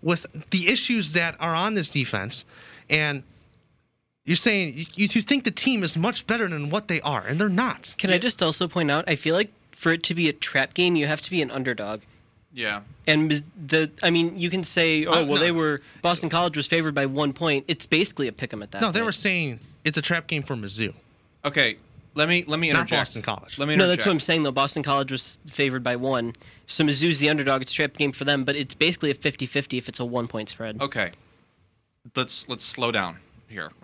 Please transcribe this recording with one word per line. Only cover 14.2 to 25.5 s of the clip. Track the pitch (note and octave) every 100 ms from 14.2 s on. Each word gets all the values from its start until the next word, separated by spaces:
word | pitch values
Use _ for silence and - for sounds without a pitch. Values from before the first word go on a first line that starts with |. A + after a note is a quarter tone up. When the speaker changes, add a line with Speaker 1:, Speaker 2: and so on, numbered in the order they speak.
| E3+ F#3
Speaker 2:
you | E3+
can | F#3
say, | E3+ F3+ E3 D#3
"Oh, | D#3+
Speaker 1:
Uh, | F3 D3
Speaker 2:
well, |
Speaker 1:
no. | C#3+
Speaker 2:
they | E3+
were, | E3 D#3 C#3+ - -
Boston | F3 E3+ E3
College | E3 F3 D3+
was | C#3
favored | E3 D#3
by | C#3+
one | C#3 C#3 D3
point." | C3+ E3 C#3 -
It's | -
basically | - D#3+ G3 - B2+
a |
pick | - B2+
'em | G#2+
at | G#2
that | G2+
Speaker 1:
No, | A3
they | F#3+
Speaker 2:
point. | A3+
Speaker 1:
were |
saying | - G3+ F3+ D3+ A2+ - -
it's | D#3 D3+
a |
trap | D3 E3+ -
game | D#3
for | C3+ B2
Mizzou. | G2+ G#2 G#2 - _ _ _ _
Speaker 3:
Okay, | C#3+ D3 A#2+ G#2+ - - -
let | D3 D#3
me, | F3 D#3+
let | D#3
me | E3
Speaker 1:
Not | D#3
Speaker 3:
interject. | F3 C3+
Speaker 1:
Boston | G2+ A2+
College. | A2 G2+ - -
Speaker 3:
Let | D3
me | D3+
Speaker 2:
No, | F#3
that's | F3+ G3+
what |
Speaker 3:
interject. |
Speaker 2:
I'm | D#3+
saying, | - E3
though. | C#3+
Boston | C3 C#3 D#3+
College | C#3 C#3 C3+
was | C3 - - D#3